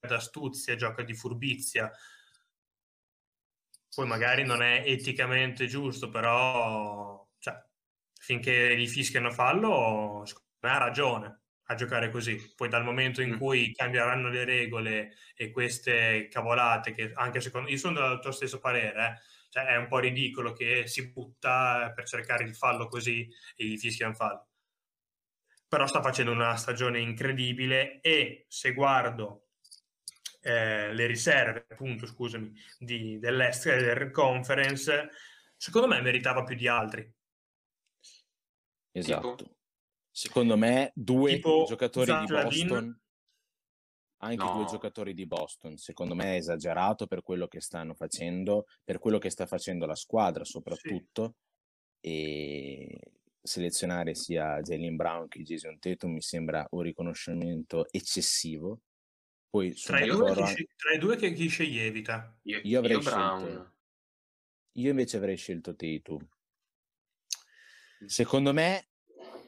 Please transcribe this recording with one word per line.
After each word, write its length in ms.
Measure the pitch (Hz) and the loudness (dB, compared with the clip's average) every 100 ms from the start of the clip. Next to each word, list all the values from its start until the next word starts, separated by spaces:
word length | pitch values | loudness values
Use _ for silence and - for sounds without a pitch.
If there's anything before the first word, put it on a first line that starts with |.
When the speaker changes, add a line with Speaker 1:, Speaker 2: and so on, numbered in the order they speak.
| 120 | -4
Speaker 1:
d'astuzia, 680 | 117 - - 139 135 - | -4 -4 -8 -8 -6 -4
gioca 300 | 117 120 113 | -2 -2 -2
di 100 | 117 | -8
furbizia. 760 | 113 123 117 135 120 - 113 110 - - - _ _ _ _ _ _ _ _ _ _ _ _ _ _ _ _ _ | -8 -8 -6 -4 -4 -4 -2 -4 -6 -20 -20 _ _ _ _ _ _ _ _ _ _ _ _ _ _ _ _ _
Poi 120 | - 127 | -4 -2
magari 380 | 113 120 127 | 2 4 4
non 180 | 131 117 | 4 4
è 200 | 120 123 | 4 4
eticamente 840 | 135 127 135 131 127 127 127 123 123 | 2 0 0 0 2 2 2 0 -4
giusto, 420 | 139 139 127 123 | -2 -4 -4 -6
però, 1160 | 110 117 120 131 123 113 107 104 104 101 98 - _ | 0 2 4 4 2 0 0 -4 -6 -8 -12 -20 _
cioè, 160 | - - - _ _ _ _ _ | -10 -10 -14 _ _ _ _ _
finché 580 | - 120 123 123 123 120 | -6 -2 2 4 4 4
gli 120 | 120 | 0
fischiano 420 | 139 123 127 120 | -2 -2 0 0
fallo, 920 | 120 127 175 220 151 113 107 107 104 | 2 4 4 4 4 4 2 -2 -6
secondo 240 | 104 - _ _ | -12 -16 _ _
me 100 | 120 | 0
ha 80 | 135 | 4
ragione 640 | 120 117 139 113 104 - _ _ - | 2 2 2 0 -4 -14 _ _ -8
a 80 | 113 | -4
giocare 340 | 123 123 113 | -2 0 0
così. 420 | 120 117 107 - - | -2 -4 -4 -8 -6
Poi 120 | 120 | -2
dal 140 | 117 | 0
momento 400 | 120 123 131 127 | 0 0 0 0
in 120 | 127 | -2
Speaker 2:
Mm. 40 | 113 | -2
Speaker 1:
cui 340 | 135 127 117 | 0 2 2
cambieranno 560 | - 123 123 120 127 123 | 0 0 2 2 2 0
le 160 | 123 | -2
regole 720 | 123 127 117 113 110 107 107 - - - | 0 0 0 -2 -2 -2 -4 -12 -20 -10
e 140 | 113 | -6
queste 720 | 127 120 123 - 117 113 110 104 | -2 -2 -2 2 4 4 4 0
cavolate 640 | 127 117 120 120 113 113 | -2 2 4 4 4 0
che 200 | 107 110 | -4 -6
anche 260 | 131 123 123 | -2 -2 -2
secondo, 300 | 127 127 139 | -4 -4 -4
io 80 | 135 | -2
sono 220 | 180 147 131 | -2 2 2
del 100 | 127 | 0
tuo 120 | 135 | -4
stesso 260 | 135 131 131 | -4 -6 -2
parere, 480 | 131 123 107 104 117 | 0 0 0 0 -2
eh. 260 | 113 - - _ | -2 -14 -20 _
Cioè, 140 | 127 131 | -4 0
è 100 | 120 | 0
un 100 | 120 | 2
po' 140 | 127 | 2
ridicolo 520 | 127 127 127 131 117 | 2 0 -2 -2 -6
che 360 | 117 120 123 117 | -2 0 0 0
si 240 | - 123 | -6 -8
butta 800 | - - - 131 127 127 120 120 | -10 -14 -6 0 2 4 2 0
per 100 | 117 - | -6 -8
cercare 340 | 117 117 120 | -6 -2 -2
il 140 | 113 110 | -2 0
fallo 320 | 127 117 113 | 0 0 -2
così 400 | 120 117 117 117 - - | -4 -2 -2 -6 -12 -20
e 100 | - | -8
gli 140 | 110 110 | -6 -4
fischiano 340 | 113 110 113 | -4 -4 -4
fallo. 360 | 107 107 104 - _ _ _ _ _ _ _ _ _ _ _ _ | -2 -4 -4 -12 _ _ _ _ _ _ _ _ _ _ _ _
Però 180 | 151 139 | 0 2
sta 160 | 147 | 2
facendo 300 | 127 120 120 | 0 2 0
una 240 | 117 117 117 | 2 2 0
stagione 420 | 120 120 123 120 | -2 -2 0 0
incredibile 1000 | 117 117 135 135 123 120 131 131 135 - | -4 -2 -2 -2 -2 -2 0 2 0 0
e 460 | 165 156 113 - _ | 2 4 2 -4 _
se 240 | - 131 | -4 -2
guardo, 760 | 127 139 131 120 117 104 101 _ _ _ - _ _ - - - - | 2 4 6 4 -2 -6 -10 _ _ _ -20 _ _ -20 -18 -16 -8
eh, 520 | 127 117 110 107 104 | 0 2 2 0 -2
le 140 | 110 120 | 0 0
riserve, 600 | 113 165 139 113 110 - | 2 4 6 4 0 -8
appunto, 340 | - 135 113 113 | -10 -8 -6 -8
scusami, 460 | - 120 113 107 107 - - | -6 -6 -6 -10 -14 -20 -16
di, 400 | 120 117 110 110 | -8 -6 -6 -4
dell'Est, 480 | 120 127 127 123 156 | 0 2 2 2 2
eh, 100 | 127 | 4
del 300 | 120 127 139 | 4 2 0
Conference, 1000 | 156 135 127 127 135 135 139 156 147 151 - - - _ _ | 2 4 4 2 2 2 0 0 0 -2 -10 -20 -20 _ _
secondo 300 | - 226 247 | 0 4 4
me 120 | 139 | 4
meritava 400 | 123 123 127 127 | 4 2 2 0
più 100 | 127 117 | 0 0
di 100 | 120 | 2
altri. 420 | 120 110 110 110 _ _ _ _ _ _ _ _ _ - - _ _ _ _ _ _ _ | 2 2 -4 -12 _ _ _ _ _ _ _ _ _ -20 -20 _ _ _ _ _ _ _
Speaker 3:
Esatto. 420 | 90 87 - 123 - | -6 -2 -2 -2 -8
Speaker 2:
Tipo? 200 | - _ _ _ _ _ _ | -14 _ _ _ _ _ _
Speaker 3:
Secondo 460 | - - 127 117 107 | -12 -2 4 6 6
me 360 | 113 127 135 | 6 6 4
due 400 | - 107 127 143 | -2 2 4 6
Speaker 1:
Tipo 300 | 156 160 156 156 | 4 6 6 6
Speaker 3:
giocatori 400 | 113 123 131 127 | 2 0 2 2
di 200 | 156 - | 2 2
Speaker 1:
Zach 40 | |
LaVine? 380 | 151 143 156 131 | 2 2 0 0
Speaker 3:
Boston, 320 | 123 117 117 _ _ _ _ _ _ _ _ _ _ _ _ | 0 -2 -8 _ _ _ _ _ _ _ _ _ _ _ _
anche 180 | 107 117 | -6 -2
due 180 | 92 90 | -2 -2
Speaker 2:
No. 40 | 104 | -2
Speaker 3:
giocatori 460 | 107 107 - 98 | -4 -8 -8 -8
di 120 | 90 87 | -8 -6
Boston, 500 | 85 78 - 80 76 | -4 -6 -10 -16 -14
secondo 380 | - - 87 | -14 -8 -6
me 200 | 87 98 | -2 0
è 20 | 90 | 0
esagerato 680 | 82 82 85 82 95 107 101 | -2 -4 -2 0 0 0 -4
per 140 | 92 | -6
quello 260 | - 90 87 | -6 -6 -6
che 120 | 82 | -8
stanno 340 | - 85 80 | -10 -10 -10
facendo, 720 | 82 - - 85 90 92 104 - _ | -10 -8 -6 -6 -4 0 0 0 _
per 140 | - 90 | -8 -4
quello 180 | 113 107 | 0 0
che 120 | 95 | 0
sta 160 | - 90 | -6 -6
facendo 400 | 90 - 90 80 | -6 -6 -4 -4
la 100 | 78 | -6
squadra 480 | - 113 98 80 | -2 2 2 0
soprattutto, 880 | - - - 85 - 92 - - 110 - _ _ _ _ _ _ | -6 -10 -10 -10 -6 -8 -6 -4 -6 -6 _ _ _ _ _ _
Speaker 1:
Sì. 100 | 82 | -8
Speaker 3:
e 920 | 80 76 73 73 73 69 67 69 - - _ _ _ | -6 -4 -6 -6 -8 -10 -12 -14 -16 -18 _ _ _
selezionare 720 | - 90 87 - 90 87 82 | -8 -4 -2 -2 -2 0 -2
sia 460 | 78 - 82 78 76 | -4 -4 -2 0 -2
Jaylen 340 | 76 80 82 80 | -4 -4 -4 -2
Brown 300 | 82 85 80 | -2 -4 -8
che 140 | - | -12
Jason 360 | 78 82 80 78 | -10 -10 -10 -8
Tatum 340 | 92 90 90 | -6 -4 -4
mi 100 | 80 | -6
sembra 420 | - 85 80 78 73 | -6 -4 -2 -2 -4
un 100 | 90 | -4
riconoscimento 1040 | 85 80 85 80 - 82 85 82 80 82 - | -4 -4 -8 -8 -6 -4 -4 -4 -4 -2 -2
eccessivo. 920 | 101 - 95 - - 82 78 87 113 _ _ _ _ _ _ _ | -4 -4 -2 0 0 -2 -6 -8 -8 _ _ _ _ _ _ _
Poi 240 | 104 92 | 0 0
sono 240 | - - 143 | -2 0 2
Speaker 1:
Tra 80 | 131 | 4
i 20 | |
due 100 | 196 | 6
Speaker 3:
d'accordo 240 | - 98 | 4 4
Speaker 1:
chi 60 | 98 | 2
Speaker 3:
an- 60 | |
Speaker 1:
sce-, 120 | - - - | 0 -6 -4
tra 160 | 151 | 0
i 40 | 160 | 2
due 180 | 180 226 | 4 2
che, 160 | 196 | 2
chi 160 | 160 165 | 0 0
sceglievi 540 | 170 156 117 110 110 | 0 0 0 -2 -2
te? 280 | 110 113 - _ | -4 -6 -8 _
Speaker 2:
Io, 180 | 101 107 | -6 -4
Speaker 3:
Io 160 | 101 123 | 2 2
avrei 180 | 117 107 | 4 4
Speaker 2:
io 60 | |
Brown. 380 | - 107 98 95 | 2 2 2 0
Speaker 3:
scelto, 280 | 90 92 90 _ _ _ _ _ _ _ _ _ _ - | -4 -8 -12 _ _ _ _ _ _ _ _ _ _ -2
io 120 | 131 | 2
invece 260 | 135 120 107 | 2 0 0
avrei 200 | 98 90 | -2 -2
scelto 380 | - 87 87 82 | -6 -8 -8 -8
Tatum. 520 | 82 76 - 76 73 _ _ _ _ _ _ _ _ _ - - - _ - - - _ | -6 -6 -6 -10 -12 _ _ _ _ _ _ _ _ _ -12 -12 -12 _ -20 -20 -20 _
Speaker 2:
Mm. 40 | 101 | -4
Speaker 3:
Secondo 460 | - 117 135 139 | 0 2 4 4
me 340 | 147 170 190 - _ _ - - - | 4 2 0 -4 _ _ -20 -18 -18